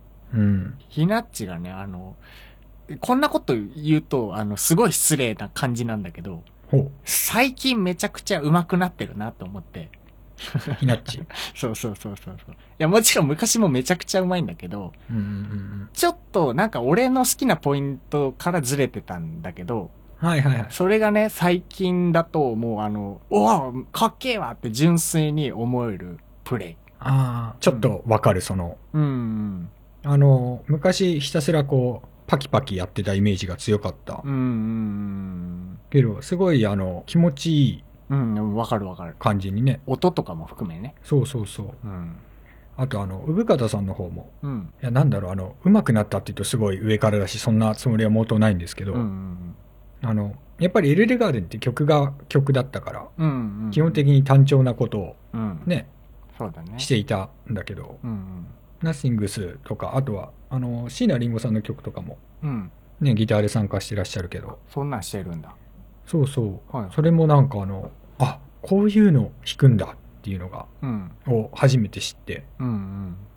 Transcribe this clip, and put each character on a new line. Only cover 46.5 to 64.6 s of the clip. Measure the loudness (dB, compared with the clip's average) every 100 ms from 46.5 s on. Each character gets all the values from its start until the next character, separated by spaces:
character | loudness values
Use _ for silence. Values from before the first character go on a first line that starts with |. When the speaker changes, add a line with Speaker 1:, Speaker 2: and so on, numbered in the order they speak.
| 0
Speaker 1:
ご | 0
い | 0
上 | 0 2
か | 4
ら | 2
だ | 0
し、 | -2
そ | 2
ん | 2
な | 2
つ | 0 0
も | 2
り |
は | 4
毛 | 4 4
頭 | 4
な | 4
い | 4
ん |
で | -2
す | -8
け | -4
ど、 |
Speaker 2:
う | -4
ん |
う |
ん | -4 -6 -10 -10 -12 -14 -20 -20 -20 -8
う | -2
ん。 |
Speaker 1:
あ |
の、 | -2 -2 -8 -12 -2
や | 2
っ |
ぱ | 4
り | 4
「エ | 6
ル | 4
レ | 4
ガ | 2
ー |
デ | 0
ン」 |
っ | -4
て | -4
曲 | -4 0 2
が、 | 4 2 -4 -2
曲 | 0 2
だ | 2
っ | 0
た | -6
か | -10
ら、 | -12 -10 -2
Speaker 2:
う | 0
ん |
う |
ん | 0 -4 -6 -2
う |
ん。 |
Speaker 1:
基 | 2
本 | 2
的 | 4 6
に | 6 8
単 | 8
調 | 8 6
な | 4
こ | 2 -2
と | -4
を | -6 -10 -12
Speaker 2:
う | -6
ん。 | -6 -4 -2
Speaker 1:
ね、 | -2 -4 -18 -20 -20 -18 -10
Speaker 2:
そ | -10
う |
だ | -10
ね。 | -12 -8
Speaker 1:
し | 0
て | 0
い | 0
た | -4 -4 -12 -8
ん |
だ | -8
け | -8 -10
ど、 | -12 -12
Speaker 2:
う | -10
ん |
う |
ん。 | -8 -10 -14 -14 -18 -20 -6
Speaker 1:
ナ | -4
ッ |
シ | -2 -2
ン | 0
グ | -2
ス | -4 -8 -10
と | -10 -8
か、 | -4 -2
あ |
と | -2 -4
は、 | -8 -16 -8
あ | -6
の、 | -4 -6 -6
椎 | -2 0
名 |
林 | 2 0
檎 | -2
さ | -2
ん |
の | -2
曲 | -4 -8
と | -10
か | -12
も、 | -12 -14 -20 -10
Speaker 2:
う | -6
ん。 | -6 -8 -16 -14 -2
Speaker 1:
ね、 | 2
ギ | 2 2
タ | 2
ー |
で | 2
参 | 0 0
加 | -2
し | -4
て | -6
ら |
っ | -4
し | -6
ゃ |
る | -8
け | -10
ど。 | -12 -16